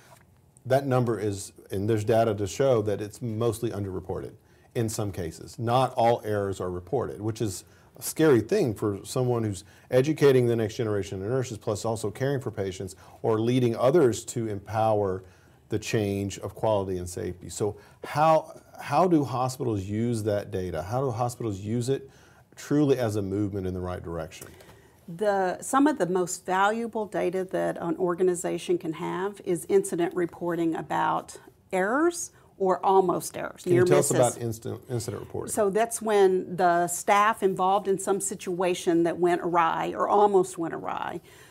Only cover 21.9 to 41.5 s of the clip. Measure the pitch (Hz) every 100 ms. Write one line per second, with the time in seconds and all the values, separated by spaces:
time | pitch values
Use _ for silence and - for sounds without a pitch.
21.9 | 135 - - - _ _ - - 143 147
22.9 | 127 117 107 98 98 101 101 92 92 90
23.9 | 90 87 82 78 - - - - - -
24.9 | _ - 165 208 196 180 - - 269 294
25.9 | 294 170 185 175 - - 185 202 226 233
26.9 | 220 208 170 180 185 185 175 170 165 175
27.9 | - 175 175 185 175 175 170 - 175 165
28.9 | 156 170 175 196 202 - 170 - 196 190
29.9 | 170 170 180 170 - 175 165 165 160 160
30.9 | 165 165 160 - - - _ - 190 196
31.9 | 262 339 339 - _ _ - 190 180 196
32.9 | 190 180 160 - - - - - 123 -
33.9 | 147 135 127 120 110 117 110 110 101 -
34.9 | 120 104 101 - 95 - - 202 196 233
35.9 | - 220 208 190 185 - 175 180 170 175
36.9 | - - 202 214 226 196 180 185 202 202
37.9 | 190 202 196 - 202 - 175 180 180 190
38.9 | 170 170 170 175 175 175 170 165 160 170
39.9 | 175 - 202 208 190 180 - 160 143 -
40.9 | - - 175 - - -